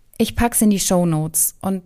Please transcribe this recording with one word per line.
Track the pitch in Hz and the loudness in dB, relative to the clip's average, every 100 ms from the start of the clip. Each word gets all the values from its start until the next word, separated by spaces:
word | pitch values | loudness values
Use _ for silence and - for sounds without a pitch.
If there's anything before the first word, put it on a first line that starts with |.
| _ - | _ -4
Ich | 226 | -2
pack's | - 233 - | 0 0 2
in | 214 | 2
die | 196 | 2
Shownotes | - 180 175 156 160 - - - | 2 2 2 0 -2 -2 -4 -4
und | 196 190 | -6 -6